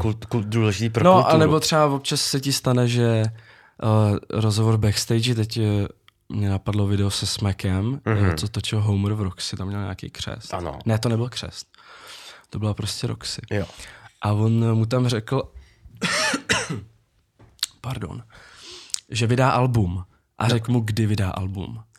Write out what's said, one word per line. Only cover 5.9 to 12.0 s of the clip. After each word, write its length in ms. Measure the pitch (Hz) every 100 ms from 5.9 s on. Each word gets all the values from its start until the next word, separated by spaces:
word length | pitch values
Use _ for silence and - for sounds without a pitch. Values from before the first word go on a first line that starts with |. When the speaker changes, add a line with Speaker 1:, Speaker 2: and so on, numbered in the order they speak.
| - _ _ -
Speaker 2:
mě 200 | 104 101
napadlo 380 | 95 - 104 98
video 240 | 101 101
se 140 | - -
Smekem, 760 | - 104 92 95 95 110 139 110
eh, 100 | 107
Speaker 1:
Mhm. 220 | 98 80
Speaker 2:
co 100 | 107
točil 340 | 110 - 110
Homer 320 | 104 98 101
v 80 | 104
Roxy, 340 | 95 - - 98
tam 100 | 95
měl 140 | 101
nějaký 280 | 98 95 90
křest. 440 | - - 113 -
Speaker 1:
Ano. 260 | 90 85 71 113
Speaker 2:
Ne, 140 | 110
to 100 | 120
nebyl 200 | 113 123
křest. 380 | - 85 - - _ - -